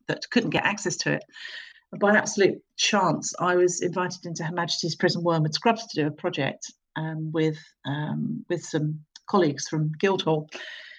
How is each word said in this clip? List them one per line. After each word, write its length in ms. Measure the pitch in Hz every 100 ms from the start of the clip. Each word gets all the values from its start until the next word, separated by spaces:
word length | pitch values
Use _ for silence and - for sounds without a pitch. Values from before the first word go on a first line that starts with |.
| -
that 200 | - -
couldn't 200 | 240 -
get 140 | 156 -
access 300 | 208 180 160
to 160 | 156
it. 120 | 147 - - - - - - _
And 80 | -
by 160 | 202 214
absolute 460 | - - 190 - - -
chance, 560 | - 208 180 151 - -
I 180 | 175 180
was 240 | 180 180
invited 440 | 175 165 180 180 175
into 200 | 160 165
Her 80 |
Majesty's 420 | 175 170 - 170 156
Prison, 260 | 180 175
Wormwood 320 | 170 165 156
Scrubs 320 | 156 233 226 -
to 140 | -
do 60 | 151
a 40 |
project, 600 | 147 180 180 139 - - - _ -
um, 360 | 160 160 160
with, 260 | 160 156 156 - _ 135
um, 600 | 147 151 151 151 - -
with 140 | 170
some 380 | - 160 151 156 - - -
colleagues 380 | 202 165 135 -
from 240 | 156 156 151
Guildhall. 500 | 196 185 165 156 156 - - - -